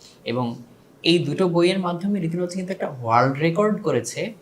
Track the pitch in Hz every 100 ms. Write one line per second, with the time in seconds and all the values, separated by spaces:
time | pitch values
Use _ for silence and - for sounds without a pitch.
0 | - - - 120 120 117 - - _ -
1 | 160 175 139 151 190 170 175 190 175 175
2 | 196 202 165 175 175 190 185 180 - 139
3 | 117 113 131 135 165 165 208 196 160 131
4 | - - 185 -